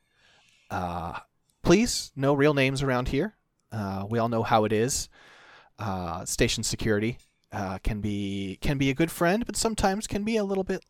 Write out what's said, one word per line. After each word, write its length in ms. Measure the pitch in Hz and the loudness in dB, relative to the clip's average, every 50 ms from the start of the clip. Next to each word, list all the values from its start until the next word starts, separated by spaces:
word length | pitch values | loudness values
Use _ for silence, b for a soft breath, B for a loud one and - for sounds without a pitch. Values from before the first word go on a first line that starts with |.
| b b b b b b b b b b b _ _ - | b b b b b b b b b b b _ _ -10
Uh, 480 | - 87 90 87 85 87 82 85 - - - _ _ _ _ _ _ _ - | -6 -6 -4 -4 -4 -6 -6 -8 -8 -10 -14 _ _ _ _ _ _ _ 4
please, 480 | - 175 202 240 233 - - - - - | 6 6 6 6 4 0 -4 -6 -8 -4
no 200 | 135 135 139 147 | 0 2 2 4
real 180 | 139 139 151 147 | 6 4 4 4
names 300 | 139 131 131 135 135 139 | 4 2 2 2 0 0
around 240 | 135 127 123 131 - | 0 0 0 0 0
here. 300 | 135 135 170 214 - _ _ _ _ _ _ _ | 0 0 -2 -2 -4 _ _ _ _ _ _ _
Uh, 340 | - 110 101 98 95 95 98 101 | -8 -6 -4 -4 -4 -6 -4 -2
we 120 | 117 117 | 0 0
all 100 | 113 117 | 0 0
know 140 | 117 113 110 | 0 0 2
how 220 | 110 120 110 107 | 4 4 4 4
it 60 | 104 | 4
is. 380 | 110 104 113 135 - - - - B B B B B B B B B B B B B - | 2 2 2 2 0 -2 -6 -8 B B B B B B B B B B B B B -10
Uh, 440 | 110 107 95 92 90 85 82 87 - | -8 -6 -4 -4 -4 -6 -6 -6 -8
station 400 | - - - 165 - - - 107 | -4 0 0 2 2 0 0 -2
security, 540 | - - - - 113 107 104 107 117 123 - - _ _ _ _ _ | -4 -4 -2 0 2 2 2 2 0 -4 -6 -12 _ _ _ _ _
uh, 280 | - 101 101 95 95 92 | -8 -8 -6 -6 -6 -4
can 200 | - - 110 104 | -4 -4 -2 -2
be, 580 | 101 107 104 101 104 98 98 98 98 95 92 - | -2 -4 -2 -2 -2 -2 -4 -4 -4 -6 -6 -4
can 160 | - - 143 135 | -2 -2 0 2
be 120 | 139 135 | 2 0
a 40 | 135 | 2
good 180 | - 165 165 | 2 0 0
friend, 340 | - - 175 170 190 226 240 | 0 0 2 2 2 2 -2
but 120 | - 208 - | -4 -4 -2
sometimes 500 | - 226 220 - - 190 190 214 - - | -2 -2 0 2 2 2 0 0 -2 -4
can 160 | - 208 208 | -4 -4 -2
be 140 | 220 233 220 | 0 0 0
a 60 | 202 | 0
little 200 | 196 196 196 190 | 0 0 -2 -2
bit 220 | 190 190 175 - - | -2 -4 -6 -8 -12